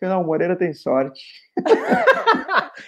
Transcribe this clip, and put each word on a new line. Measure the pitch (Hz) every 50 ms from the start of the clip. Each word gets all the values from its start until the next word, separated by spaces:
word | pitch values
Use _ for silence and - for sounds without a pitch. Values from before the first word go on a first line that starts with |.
| 190
"Não, | 185 190 185 170
o |
Moreira | 160 156 156 165 175 180
tem | 180 180 165 147
sorte." | - - 135 127 131 135 135 135 - - - - - _ _ _
<laughs> | - - - 440 - - - - 719 659 571 - 679 554 466 - - - - - 214 - - - - -